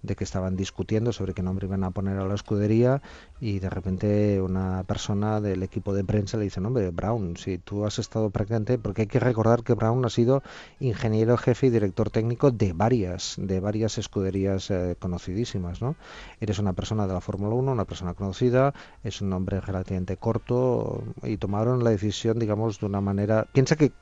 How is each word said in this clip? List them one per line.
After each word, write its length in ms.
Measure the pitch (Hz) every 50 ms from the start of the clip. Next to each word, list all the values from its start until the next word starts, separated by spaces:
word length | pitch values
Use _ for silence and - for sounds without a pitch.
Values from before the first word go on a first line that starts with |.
de 140 | - 101 98
que 80 | - 101
estaban 320 | - - 98 92 95 95
discutiendo 560 | 92 98 - - - 101 - 107 110 113 120
sobre 220 | 107 - 95 92 92
qué 100 | - 92
nombre 240 | 92 92 98 95 92
iban 160 | 95 95 95
a 80 | 92
poner 260 | 90 - 98 98 98 98
a 60 | 98
la 80 | 95 101
escudería 680 | 101 - - 110 101 104 104 110 113 120 123 131 143 - - - - - - - -
y 180 | - 110 101 98
de 100 | 95 92
repente 720 | - 95 87 95 95 92 - 104 104 104 104 104 101 98
una 440 | 95 92 92 95 95 92 92 92 92
persona 580 | - 104 - - - 107 101 104 107 107 107
del 200 | 104 104 95 92
equipo 320 | 92 95 - 107 92 - 98
de 120 | 98 98
prensa 320 | 92 98 107 101 98 - 110
le 80 | 104
dice: 160 | 98 - -
"No, 80 | 92 110
hombre, 200 | 131 127 101 90
Brown, 440 | 85 85 87 104 117 117 101 85 87
si 220 | 87 - 95 95 87
tú 280 | - - 104 101 104
has 140 | 107 - -
estado 300 | 110 - - 113 110 107
prácticamente", 480 | 95 - 107 98 117 113 107 - 127 120
porque 240 | 110 107 95 110
hay 60 | 113 101
que 100 | - 135
recordar 420 | 113 123 120 110 110 110 117 120
que 120 | 117 - 123
Brown 320 | 107 110 110 117 131 127
ha 40 | 113
sido 320 | - - 117 117 135 139 - - - - - - - _
ingeniero 560 | 143 131 107 - - 113 110 110 113 113 123
jefe 320 | 113 - - 120 - - 131
y 20 |
director 400 | 117 113 104 98 92 - 110 104
técnico 380 | - 113 110 117 123 - - 143
de 220 | 123 104 110 95
varias, 640 | 85 82 101 117 127 120 98 90 90 95 - - - -
de 220 | 98 95 95 92
varias 380 | 90 104 104 107 110 107 - -
escuderías, 760 | 98 - - 104 95 95 95 98 95 98 98 95 - -
eh, 240 | 104 90 90 90 87 -
conocidísimas, 840 | - 92 175 - - - 90 101 120 - - 101 90 87 90 -
¿no? 160 | 113 123 160 - - - - - - - - -
Eres 200 | - 104 98 90
una 120 | 101 98
persona 340 | 90 - 95 - 110 107 104
de 80 | 95 92
la 60 | 90
Fórmula 340 | - - 101 95 101 104 110
uno, 180 | 123 131 135 131
una 100 | 117 95
persona 300 | - 87 80 85 90 87
conocida, 600 | - 101 98 90 - 127 127 120 127 131 143 139 - - - - - -
es 160 | 110 - -
un 100 | 101 98
nombre 300 | 95 92 95 90 98 95
relativamente 560 | - - 95 92 92 - 98 92 90 90 95
corto 880 | - - 113 113 110 - - 120 123 127 127 120 117 107 - - 110 113 110 107 - -
y 120 | 123 110
tomaron 480 | 101 - 98 101 101 110 117 131 131 120
la 60 | 117
decisión, 500 | 110 95 95 107 98 - - 113 113 117
digamos, 400 | 117 104 104 101 110 113 101 -
de 60 | -
una 160 | 104 98 98
manera, 440 | 98 98 98 98 101 104 110 110 113 -
piensa 240 | - 135 131 - 165
que 160 | 156 151 127 - -